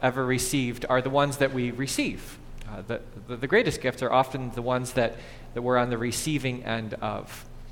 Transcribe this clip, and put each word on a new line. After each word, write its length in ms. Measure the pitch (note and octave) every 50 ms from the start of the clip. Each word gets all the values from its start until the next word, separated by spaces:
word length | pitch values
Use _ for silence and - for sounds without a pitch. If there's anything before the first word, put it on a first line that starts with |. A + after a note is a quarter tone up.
ever 240 | - B2+ A#2+ C3 C3
received 600 | B2+ B2+ A#2+ B2 - - C#3+ B2+ A#2+ A#2 - - -
are 140 | C3 B2+
the 80 | B2 C#3
ones 280 | C3+ C#3+ C#3+ C#3+ C3+ C3+
that 140 | C#3 C3+
we 200 | C3+ B2+ B2 B2
receive. 680 | A#2+ A#2+ C3+ C3 - - G3 - G2+ - - - - - - - - - - -
Uh, 140 | G#2+ G2 G2 -
the, 140 | A#2 - - - - - - -
the, 100 | B2 A2+
the 100 | A#2 C#3
greatest 340 | F3 A3 B3 D#3+ - -
gifts 200 | - C3 B2 -
are 100 | C3 A#2+
often 400 | A#2+ B2+ C3+ C3 - C#3 C3 B2
the 100 | A2 A#2+
ones 320 | A#2+ B2 B2+ B2 B2+ B2 -
that, 220 | C3 A#2 A2+ - - - - - - - - -
that 80 | A#2+
we're 160 | A#2+ B2 B2+ B2
on 120 | B2 B2
the 80 | B2 A2+
receiving 680 | A#2 A#2+ A2+ - - D#3 D#3 C#3+ C3 C3 B2 B2 B2
end 300 | G#2 A2+ A2+ A2 G#2+ G#2
of. 500 | - - G#2+ G#2 G#2 G2 - - - - - - - - -